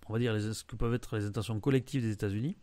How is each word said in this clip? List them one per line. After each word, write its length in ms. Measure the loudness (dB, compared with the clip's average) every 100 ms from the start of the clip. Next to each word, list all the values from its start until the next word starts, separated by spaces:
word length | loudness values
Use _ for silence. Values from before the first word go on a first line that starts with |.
| -4
on 60 |
va 60 | 0
dire, 140 | 2
les, 200 | 2 0
ce 100 | -4
que 120 | -6 -2
peuvent 180 | 0
être 240 | 0 -2 -2
les 80 | -2
intentions 340 | -2 -2 0
collectives 440 | 4 2 2 0
des 80 | 0
États-Unis, 460 | 0 0 0 -2 -4